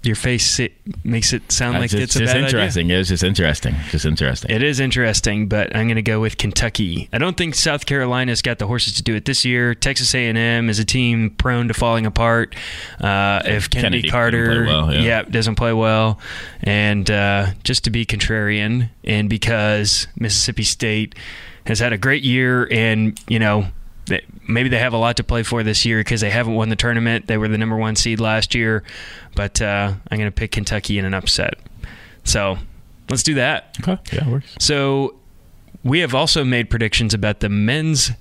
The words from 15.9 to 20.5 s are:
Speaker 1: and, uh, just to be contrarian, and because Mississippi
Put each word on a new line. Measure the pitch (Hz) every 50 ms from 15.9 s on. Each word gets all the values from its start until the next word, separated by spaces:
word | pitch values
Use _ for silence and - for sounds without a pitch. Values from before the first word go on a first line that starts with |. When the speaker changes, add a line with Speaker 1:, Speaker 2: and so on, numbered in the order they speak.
| 110 110 110 110 107 - - - - - - - - -
Speaker 1:
and, | - - 104 104 104 104 104 101 95 98
uh, | 107 101 101 101 101 98 98 95 95 - -
just | - 135 - -
to | 113
be | 104 117 117
contrarian, | - 117 104 - - 113 110 104 104 104 104 104 110 117 123 123 113 - - -
and | - 110 107 107
because | 104 113 104 - 117 117 110 104 107 107 104 104 101 - - - - - -
Mississippi | 117 110 104 - - -